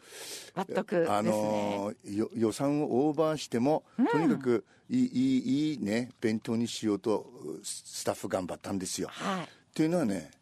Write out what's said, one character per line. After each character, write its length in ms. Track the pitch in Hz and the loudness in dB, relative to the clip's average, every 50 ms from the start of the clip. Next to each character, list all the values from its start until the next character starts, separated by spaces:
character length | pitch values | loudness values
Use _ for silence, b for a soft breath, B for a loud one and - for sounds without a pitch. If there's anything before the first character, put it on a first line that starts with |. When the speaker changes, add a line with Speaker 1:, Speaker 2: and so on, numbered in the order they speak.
| B B B B B B B B B B B | B B B B B B B B B B B
Speaker 1:
抜 200 | 175 190 - - | -6 -6 -4 -2
得 220 | 190 190 - 202 | -4 -2 0 0
で 100 | 175 165 | 2 2
す 40 | - | 4
ね。 60 | 104 | 2
Speaker 2:
あ 60 | 104 104 | 2 2
の 680 | 110 107 107 107 107 107 104 104 101 101 101 98 104 110 - - | 2 2 2 2 2 0 0 0 0 -2 -2 -2 -4 -6 -8 -8
ー、 100 | 104 101 | -4 -2
よ-、 160 | 101 110 - - | -2 -2 -2 0
予 160 | 110 113 110 104 | 2 2 2 2
算 300 | - 139 139 147 147 151 | 2 0 0 0 0 0
を 240 | - - 120 143 156 | 0 2 2 2 2
オ 60 | 147 | 2
ー 20 | |
バ 180 | 151 160 156 156 | 2 0 0 0
ー 20 | 147 | -2
し 100 | - - | -4 -4
て 100 | - 117 | -2 0
も、 260 | 120 143 156 - - _ - - | 2 2 2 0 -2 _ -2 0
Speaker 1:
う 40 | 247 | 2
ん。 40 | |
Speaker 2:
と 120 | 370 480 453 | 4 4 4
に 100 | 427 294 | 4 4
か 80 | - | 2
く 300 | 143 135 127 120 107 - b b b b b | 2 2 2 2 2 2 b b b b b
い 100 | 117 127 | 0 2
い、 80 | 127 | 2
い 320 | 123 - 123 131 135 131 127 | 2 2 2 2 4 4 2
い、 320 | - 123 131 143 151 156 151 | 2 2 2 2 2 0 -2
い 20 | |
い 40 | - | -2
ね、 320 | - 101 107 113 127 120 - _ | -2 0 0 0 -2 -4 -4 _
弁 200 | - 110 110 110 | 0 0 0 0
当 160 | - - 117 | 0 0 0
に 120 | 113 117 113 | 0 0 -2
し 180 | - - - | -2 -2 0
よ 80 | 107 104 | 2 2
う 40 | 98 | 2
と、 320 | - 110 104 - - - 120 - - - - 95 - | 2 2 2 0 0 -4 -14 -12 -10 -10 -10 -10 -10
ス-、 200 | - - - - - - - | -10 -12 -12 -12 -12 -12 -6
ス 40 | - | -4
タ 80 | - 101 | -2 -2
ッ 20 | |
フ 140 | - - 101 | -2 -4 -4
頑 180 | 95 95 90 | -2 -2 -2
張 80 | 82 82 | -4 -6
っ 40 | - | -8
た 140 | - 101 101 | -6 -6 -4
ん 60 | 95 | -4
で 80 | 92 | -4
す 160 | 90 - - 87 | -4 -4 -6 -6
よ。 60 | - | -6
Speaker 1:
は 320 | - - - 196 196 185 156 | -8 -6 -6 -4 -4 -4 -6
い。 20 | |
Speaker 2:
っ 20 | - B B B B - | -10 B B B B -2
て 80 | - 156 | 0 2
い 40 | |
う 20 | 160 | 2
の 80 | 170 180 | 2 2
は 80 | 151 | 2
ね、 240 | 107 98 90 78 71 - _ | 0 0 -2 -6 -10 -16 _